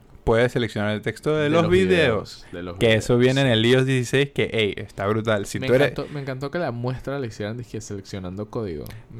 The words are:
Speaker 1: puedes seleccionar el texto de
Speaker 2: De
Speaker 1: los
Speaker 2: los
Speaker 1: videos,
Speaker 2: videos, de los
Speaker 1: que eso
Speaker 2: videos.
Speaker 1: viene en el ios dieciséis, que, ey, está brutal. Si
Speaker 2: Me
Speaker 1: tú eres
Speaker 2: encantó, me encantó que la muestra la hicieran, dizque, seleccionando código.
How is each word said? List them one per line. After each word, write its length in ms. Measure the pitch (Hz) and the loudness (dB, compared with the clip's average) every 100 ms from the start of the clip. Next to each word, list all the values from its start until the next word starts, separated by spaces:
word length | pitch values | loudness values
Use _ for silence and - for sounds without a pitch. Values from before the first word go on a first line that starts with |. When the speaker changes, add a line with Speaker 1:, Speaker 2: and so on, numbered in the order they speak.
| - - | -20 -6
Speaker 1:
puedes 280 | - 113 123 | 2 4 4
seleccionar 420 | 127 113 107 104 | 2 -2 -2 -2
el 60 | 107 | -2
texto 340 | 113 110 - | -4 -4 -2
de 100 | 156 | 0
Speaker 2:
De 40 | 147 | 2
Speaker 1:
los 120 | 165 | 2
Speaker 2:
los 80 | 170 | 4
Speaker 1:
videos, 180 | 180 190 180 143 107 - - | 4 4 4 4 0 -4 -14
Speaker 2:
videos, 40 | - | -14
de 100 | 87 | -12
los 140 | 90 87 | -10 0
Speaker 1:
que 180 | 117 110 | 4 4
eso 200 | - 120 | 4 4
Speaker 2:
videos. 180 | 127 135 | 4 4
Speaker 1:
viene 40 | 139 | 2
en 60 | 110 | 4
el 60 | |
ios 220 | 113 127 131 | 4 4 4
dieciséis, 440 | 131 120 135 139 | 0 0 0 0
que, 200 | - 110 | 0 -2
ey, 220 | 113 104 92 | 0 0 -2
está 300 | 101 - 98 | -10 -4 0
brutal. 400 | 110 107 107 98 | 0 2 0 -2
Si 120 | 107 | -6
Speaker 2:
Me 100 | 131 | 2
Speaker 1:
tú 40 | |
eres 180 | 123 143 | 4 4
Speaker 2:
encantó, 200 | 139 135 | 0 -8
me 80 | 147 | -10
encantó 300 | 139 131 139 | -10 -8 -6
que 80 | 175 | -4
la 120 | 165 | -4
muestra 480 | 120 123 127 - 139 | -4 -6 -6 -6 -6
la 60 | 120 | -8
hicieran, 300 | - 104 120 | -6 -8 -8
dizque, 240 | 113 110 | -10 -12
seleccionando 720 | - 101 95 101 92 95 107 | -10 -12 -10 -10 -10 -8 -8
código. 340 | 123 107 76 58 110 - | -6 -6 -8 -10 -14 -18